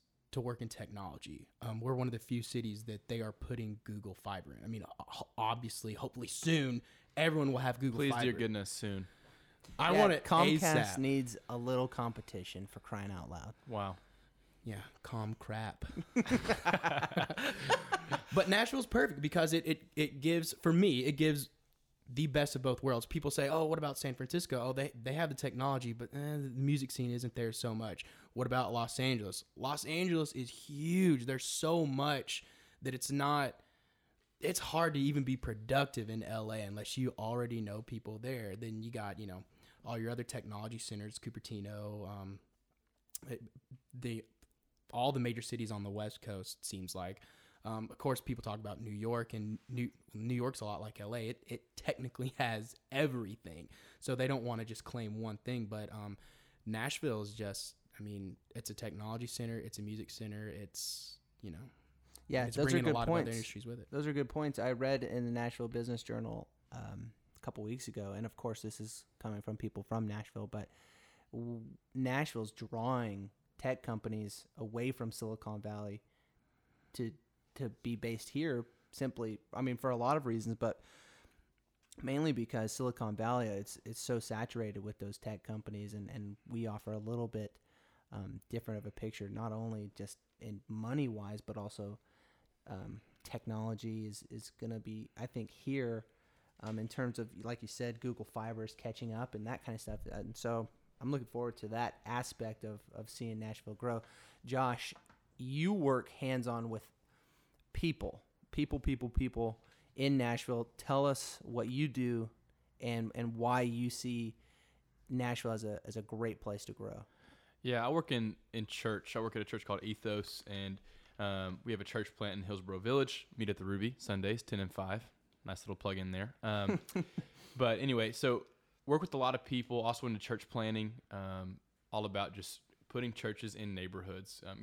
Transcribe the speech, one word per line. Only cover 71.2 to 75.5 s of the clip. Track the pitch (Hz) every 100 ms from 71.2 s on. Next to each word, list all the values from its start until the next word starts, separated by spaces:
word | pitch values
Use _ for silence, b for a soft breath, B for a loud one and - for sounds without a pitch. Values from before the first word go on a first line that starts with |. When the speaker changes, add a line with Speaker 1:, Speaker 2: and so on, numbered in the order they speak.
| _
Speaker 3:
w-, | 117 117 117 123 - _ 131
Nashville's | 127 135 147 117 107
drawing | - 117 117 117 127 117 101 101 - _ -
tech | 131 127
companies | - 110 113 110 104 - - -
away | 110 117 127
from | 131 113
Silicon | - 110 110 -